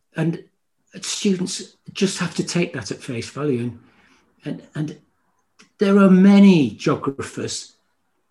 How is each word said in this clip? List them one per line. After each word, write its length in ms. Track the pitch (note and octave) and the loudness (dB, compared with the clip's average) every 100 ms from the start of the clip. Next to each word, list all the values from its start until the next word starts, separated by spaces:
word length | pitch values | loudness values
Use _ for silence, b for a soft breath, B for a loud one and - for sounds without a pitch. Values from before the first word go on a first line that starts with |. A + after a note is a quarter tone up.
| _ - | _ -6
And 280 | D#3+ D#3+ - _ _ _ _ G3 | -4 -6 -10 _ _ _ _ -16
students 760 | - - G#3 F3+ F3+ - G3 _ - | -12 -6 -2 -2 -4 -10 -14 _ -20
just 260 | - F#3+ - | -6 -6 -4
have 160 | F3 - | -8 -8
to 80 | |
take 280 | F3+ F3 E3 | -6 -4 -6
that 180 | C3+ G#2+ | -8 -12
at 120 | B2 | -12
face 260 | - A#2 - | -12 -12 -12
value. 320 | C#3 D3 B2 | -8 -6 -4
And, 200 | A#2+ - b b b b b _ | -6 -12 b b b b b _
and, 180 | D3+ - - | -14 -14 -14
and 260 | D3 D3+ - _ _ _ _ _ _ _ - | -10 -10 -10 _ _ _ _ _ _ _ -4
there 200 | G3 G3+ | 2 4
are 120 | G3 | 6
many 600 | F#3 G3 G3+ G3 F3 B2 | 6 6 8 8 6 2
geographers, 1040 | G2 - C#3 - - - - A2 - - _ _ _ _ _ _ | -2 -4 -4 -4 -8 -10 -10 -10 -10 -14 _ _ _ _ _ _